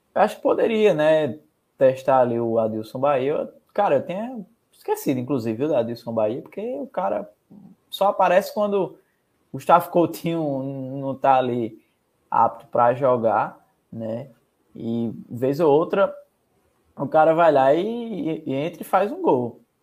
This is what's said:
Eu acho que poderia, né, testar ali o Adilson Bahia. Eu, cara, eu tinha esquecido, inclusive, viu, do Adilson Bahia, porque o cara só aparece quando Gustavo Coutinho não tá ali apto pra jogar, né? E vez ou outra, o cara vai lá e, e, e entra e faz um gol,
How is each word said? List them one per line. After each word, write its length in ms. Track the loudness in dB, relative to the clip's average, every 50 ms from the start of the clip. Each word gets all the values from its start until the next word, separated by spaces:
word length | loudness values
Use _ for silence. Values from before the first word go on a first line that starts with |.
| _ _ -2
Eu 80 | 0 0
acho 140 | 0 0
que 60 | -2 -2
poderia, 520 | 0 0 2 0 0 2 2 2 2 4
né, 440 | 4 2 4 4 2 2 -2 -4 -8 _ _ _ _ _ _ _
testar 440 | 2 4 4 2 2 0 2 4 4
ali 180 | 4 2 2 -2
o 200 | -2 0 0 0
Adilson 380 | 0 0 -2 -6 -8 -10 -6 -2
Bahia. 320 | 0 0 0 0 0 -2 -2
Eu, 200 | -2 -4 -8 -10 _ _ _ -2
cara, 220 | -2 0 2 2
eu 100 | 0 0
tinha 340 | -2 -8 -8 -8 -10 -10 -12 -16 -16 _ _ _ _ _
esquecido, 460 | _ -6 -6 -4 -4 -2 -2 -2 -2
inclusive, 380 | -2 -4 -4 -4 -2 -4 -4
viu, 100 | -4 -2 -2
do 60 | 0
Adilson 380 | 0 -2 -2 -4 -10 -10 -6 -2
Bahia, 280 | -2 0 -2 -2 -4
porque 200 | -10 -14 -12 -10 -10 -8 -8 -8
o 80 | -10
cara 420 | -10 -6 -4 -4 -4 -4 -4 -8 -10 _ _ _ _ -20 -20 -20 -20 -20 _ _ _
só 160 | -4 -2 0 0
aparece 460 | 2 2 4 4 4 2 2 0 -2
quando 420 | -4 -2 0 0 -2 -2 -4 -6 -14 _ _ _ _ _ _ _ _ _ _ -14
Gustavo 380 | -6 2 4 4 4 4 2
Coutinho 720 | 2 2 2 2 0 -4 -6 -4 -4 -2 -4 -4 -4 -6 -6 -8 -8 -10 -10 -10 -10 -8
não 140 | -8 -8 -6
tá 200 | -2 2 2 4
ali 460 | 4 2 0 -2 -2 -4 -6 -8 -12 _ _ _ _ _ _ _ _ _ -2
apto 360 | 2 2 2 2 0 -4 -12 _
pra 260 | 0 2 2 2 2
jogar, 640 | 2 2 2 2 2 2 2 2 0 0 -2 -6 -16 _ _ _ _ _ _ -14
né? 360 | -10 -8 -8 -8 -8 -10 -14 _ _ _ _ _ _ _ _ -16
E 380 | -10 -8 -6 -4 -4 -4 -4 -6 -10 -14 -12
vez 320 | -8 -4 -2 -2 0 2
ou 100 | 2 4
outra, 440 | 4 4 2 0 0 0 0 0 -2 -6 -18 _ _ _ _ _ _ _ _ _ _ _ _ _ _
o 100 | -10 -6
cara 280 | 0 2 4 4 4 4
vai 180 | 4 4 4 6
lá 220 | 6 6 4 4
e, 80 | 2 0
e, 580 | -4 -6 -8 -8 -10 -8 -6 -6 -6 -6 -6 -6
e 80 | -6 -4
entra 260 | -4 -4 -6 -8 -10
e 60 | -6
faz 260 | 0 0 0 0 0 -4
um 80 | -2
gol, 400 | 0 2 2 2 0 -4 -8 -14 _ _ _ _